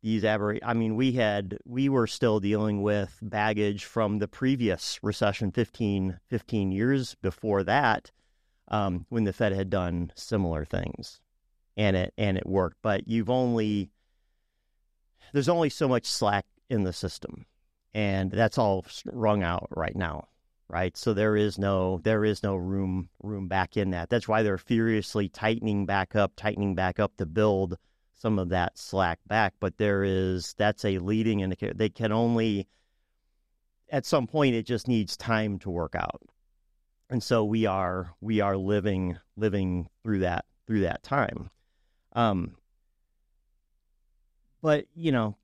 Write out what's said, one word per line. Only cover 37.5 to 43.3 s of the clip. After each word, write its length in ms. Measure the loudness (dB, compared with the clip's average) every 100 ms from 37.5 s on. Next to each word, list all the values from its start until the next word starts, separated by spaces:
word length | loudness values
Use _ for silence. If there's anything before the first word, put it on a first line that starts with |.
| 2 2
are, 480 | 2 0 -2 -6 -10
we 180 | -2 2
are 160 | 2 2
living, 600 | 2 0 2 0 -2 -4 _ -4
living 520 | -2 0 0 -2 -4 _
through 160 | -4 0
that, 260 | 0 -2 -6 _ -2
through 140 | 0
that 200 | 0 -2
time. 460 | -4 -2 -2 -4 -12 _ _ _ _ _ _
Um, 420 | 0 2 2 -4 -10 _ _ _ _ _ _ _